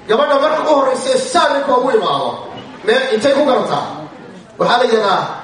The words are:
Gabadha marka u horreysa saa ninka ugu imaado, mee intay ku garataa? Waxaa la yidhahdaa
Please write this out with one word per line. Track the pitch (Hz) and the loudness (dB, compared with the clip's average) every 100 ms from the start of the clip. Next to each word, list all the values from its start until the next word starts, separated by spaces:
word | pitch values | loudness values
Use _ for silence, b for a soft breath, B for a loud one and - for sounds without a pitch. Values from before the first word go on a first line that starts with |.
Gabadha | - 226 294 277 | 0 0 2 2
marka | 302 311 | 2 0
u | 311 | 2
horreysa | 277 262 - 269 254 | 2 2 -2 0 -2
saa | - 339 320 | 0 0 2
ninka | 277 - | 0 2
ugu | 240 262 | 2 2
imaado, | 214 170 143 123 - - - - - | 2 2 -2 -4 -8 -12 -16 -16 -6
mee | 202 254 262 | 0 0 2
intay | 214 285 | 0 2
ku | 277 | 2
garataa? | 285 247 - - - - - - - - - - | 2 2 0 -4 -4 -10 -14 -16 -20 -20 -20 -4
Waxaa | 180 247 | 0 2
la | |
yidhahdaa | 240 220 208 180 - - | 4 2 2 0 -2 -10